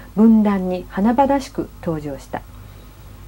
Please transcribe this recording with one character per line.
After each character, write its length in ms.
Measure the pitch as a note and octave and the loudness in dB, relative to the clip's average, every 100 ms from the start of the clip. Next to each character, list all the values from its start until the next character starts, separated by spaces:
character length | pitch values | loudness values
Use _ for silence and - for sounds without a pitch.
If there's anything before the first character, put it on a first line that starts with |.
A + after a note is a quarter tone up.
| - F#3 | -10 2
文 260 | A3+ A3 | 4 6
壇 280 | G#3 G3 F#3 | 2 0 -4
に 160 | F3+ - | -6 -8
華 240 | - G#3+ | -2 0
々 280 | A#3+ C4+ C#4 | 2 2 0
し 80 | C4+ | -4
く 200 | - - - | -10 -12 -10
登 180 | - D#3+ | -8 -8
場 160 | D3 C3+ | -8 -14
し 100 | - | -14
た。 140 | - - - - - - - - - | -16 -16 -20 -20 -20 -20 -20 -20 -20